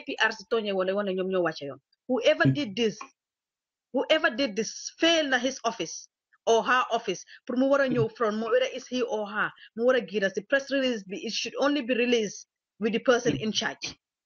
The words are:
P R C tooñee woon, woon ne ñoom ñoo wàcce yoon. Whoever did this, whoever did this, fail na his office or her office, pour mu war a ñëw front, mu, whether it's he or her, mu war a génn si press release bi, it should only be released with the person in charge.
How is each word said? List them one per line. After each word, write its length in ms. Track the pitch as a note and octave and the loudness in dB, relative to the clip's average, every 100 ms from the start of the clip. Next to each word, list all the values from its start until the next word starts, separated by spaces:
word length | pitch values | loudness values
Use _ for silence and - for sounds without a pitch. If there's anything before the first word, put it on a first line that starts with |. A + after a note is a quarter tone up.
| - | 0
P 80 | - | 0
R 100 | A3 | 0
C 140 | A3 G3 | 0 -2
tooñee 240 | A#3 G#3 | -2 0
woon, 220 | F#3+ F#3 | 0 0
woon 120 | G3 G3+ | 0 -2
ne 80 | |
ñoom 140 | F#3 F#3 | -2 0
ñoo 140 | F#3 | 2
wàcce 240 | E3+ - C#3+ | 0 -2 -12
yoon. 140 | - _ _ - | -14 _ _ -2
Whoever 400 | B3+ C#4+ D4+ D#4+ | 2 4 4 4
did 300 | C#4+ B3 F#3+ | 2 -2 0
this, 240 | A3+ - - _ _ _ _ _ _ _ _ | -2 -2 -14 _ _ _ _ _ _ _ _
whoever 380 | B3+ - D#4 D#4+ | -4 2 2 2
did 240 | A3+ C#4 | 0 -2
this, 380 | G3+ G#3+ - - - | -2 -6 -8 -14 0
fail 260 | E4 E4 C#4+ | 2 4 2
na 120 | B3+ | 0
his 200 | B3+ B3+ | -2 -2
office 440 | A#3 - E3 - - _ _ _ - | -6 -4 -10 -10 -18 _ _ _ 2
or 160 | A3+ | 4
her 220 | G#3+ B3+ - | 4 2 2
office, 320 | - - F3 - - - | -2 -2 -6 -8 -20 -6
pour 100 | A#3+ | 0
mu 100 | C4+ | 4
war 140 | C#4 | 4
a 80 | C4 | 2
ñëw 280 | B3 A3 - | 2 0 0
front, 200 | A3 G#3+ | -2 0
mu, 100 | A3 | 2
whether 240 | B3+ - | 2 2
it's 140 | B3+ - | -4 -6
he 160 | B3+ | -4
or 260 | - G#3+ G3+ | -2 -4 -4
her, 220 | G#3 E3+ - - G#3+ | -4 -4 -6 -16 0
mu 100 | A#3+ | 2
war 100 | B3+ | 2
a 40 | |
génn 320 | F#3 G3+ F#3+ | 0 -2 0
si 80 | G3+ | -2
press 280 | - C#4 C4+ | -2 -2 0
release 320 | C4+ C4 A3+ | 0 0 -2
bi, 140 | F#3+ G3 | -6 -10
it 160 | A3+ | -6
should 220 | - A3+ - | -6 -6 0
only 240 | C#4 D4 | 0 0
be 120 | A#3 | -2
released 520 | A3 B3 A#3+ G3+ - - _ _ - | 0 2 2 0 -6 -20 _ _ -4
with 140 | G#3+ | -2
the 80 | - | 0
person 360 | - A#3+ E3 C#3 | 2 2 2 -2
in 140 | A3 | -2
charge. 460 | - F3 C#3 - - _ _ | -2 -4 -6 -12 -14 _ _